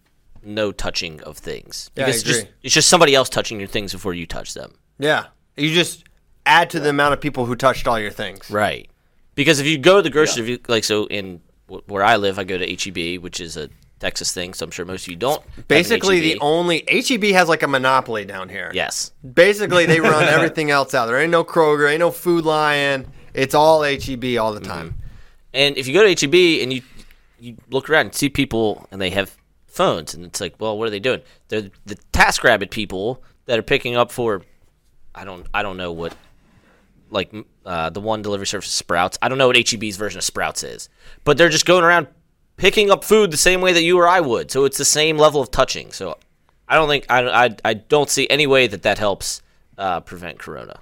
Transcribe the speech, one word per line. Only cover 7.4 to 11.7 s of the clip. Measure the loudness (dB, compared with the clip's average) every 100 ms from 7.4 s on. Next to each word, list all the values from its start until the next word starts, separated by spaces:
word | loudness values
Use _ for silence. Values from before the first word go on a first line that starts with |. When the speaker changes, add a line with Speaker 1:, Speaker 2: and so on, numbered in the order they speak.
| -4
Speaker 2:
who | 0
touched | 0 2 -2
all | -2
your | -4
things. | -8 -10 -12 -6
Speaker 1:
Right. | -2 -2 -4 -12 _ _ _ _ -2
Because | 0 2
if | 0
you | 2
go | 6 6
to |
the | 4
grocery, | 0 0 0
Speaker 2:
Yeah. | -6 -6
Speaker 1:
if |
you, | -2
like, | -2
so | 0 -2 -4
in | -8 -10 -14 _ _
w-, | -20